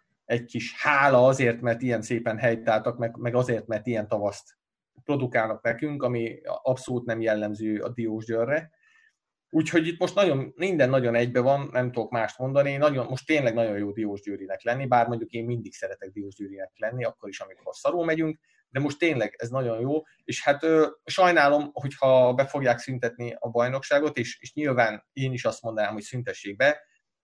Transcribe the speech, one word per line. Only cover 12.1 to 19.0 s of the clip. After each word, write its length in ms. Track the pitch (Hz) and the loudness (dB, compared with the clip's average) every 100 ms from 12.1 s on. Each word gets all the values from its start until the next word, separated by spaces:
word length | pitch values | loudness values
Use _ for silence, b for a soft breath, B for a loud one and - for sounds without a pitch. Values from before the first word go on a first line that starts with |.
mást 280 | 120 110 - | -2 -2 -2
mondani. 380 | 131 139 143 139 | 0 2 2 2
Nagyon, 300 | 147 135 117 | 2 2 -4
most 200 | 131 - | -6 0
tényleg 280 | 156 123 | 2 2
nagyon 240 | 113 113 104 | 2 0 0
jó 140 | 104 | -4
Diósgyőrinek 680 | 104 107 101 104 98 95 95 | -4 -6 -6 -8 -10 -8 -6
lenni, 240 | 117 127 135 | -4 -2 2
bár 220 | 120 117 | 2 2
mondjuk 220 | 113 110 | -2 -6
én 140 | 117 | -6
mindig 300 | 113 120 - | -4 -6 -8
szeretek 360 | - 98 95 98 | -10 -10 -10 -14
Diósgyőrinek 600 | 101 98 95 98 98 95 - | -12 -12 -12 -14 -12 -14 -8
lenni, 280 | 107 123 | -6 -4
akkor 240 | 117 - 101 | -6 -8 -14
is, 120 | - | -14
amikor 340 | 95 - - | -16 -14 -14
szarul 300 | - 143 175 | -4 -2 0
megyünk, 340 | 165 160 160 156 _ _ _ | 0 0 -2 -4 _ _ _
de 120 | 139 | -2
most 180 | 143 | -2
tényleg 360 | 143 | 0